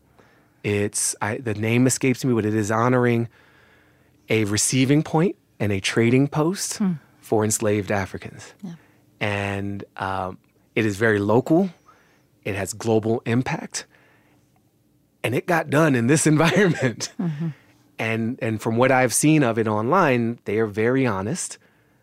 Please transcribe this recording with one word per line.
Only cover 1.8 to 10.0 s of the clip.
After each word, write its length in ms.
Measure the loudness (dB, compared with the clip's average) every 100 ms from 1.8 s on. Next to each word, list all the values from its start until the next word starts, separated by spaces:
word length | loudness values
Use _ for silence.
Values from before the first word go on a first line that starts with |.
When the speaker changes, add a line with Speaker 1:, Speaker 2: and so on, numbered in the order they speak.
| 2
Speaker 1:
escapes 360 | 2 0 0
me, 80 | 0
but 100 | 0
it 100 | 0
is 160 | 0 0
honoring 580 | 2 2 4 2 0 -2 -10 _ _ _ _ _ _ _ _ -2
a 160 | 0
receiving 580 | 0 -2 0 0 2 2
point 320 | 2 0 0 -2 _ -6
and 140 | -4
a 80 | -2
trading 480 | -2 0 4 4 2
post 480 | 0 -2 -2 -8 -2
Speaker 2:
Hmm. 160 | -2 -2 -8 _
Speaker 1:
for 220 | -2 0
enslaved 480 | 0 0 0 -2 -2
Africans. 640 | -4 -4 -10 -14 -18 -20 -16
Speaker 2:
Yeah. 120 | -16 -16 _ _ _ _
Speaker 1:
And, 640 | -4 -4 -4 -6 -8 -10 -14
um, 420 | -8